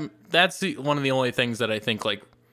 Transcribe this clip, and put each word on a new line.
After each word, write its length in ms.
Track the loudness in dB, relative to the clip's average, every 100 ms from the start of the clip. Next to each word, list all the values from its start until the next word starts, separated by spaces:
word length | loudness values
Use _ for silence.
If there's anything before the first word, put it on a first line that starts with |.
| -4 -12 -2
that's 300 | 2 2 2
the, 180 | -6 -2
one 180 | -2 0
of 60 |
the 60 | 2
only 200 | 2 2
things 260 | 0 0 0
that 140 | -2
I 80 | -2
think, 260 | -2 -2 -2
like, 160 | -4 -8 _ _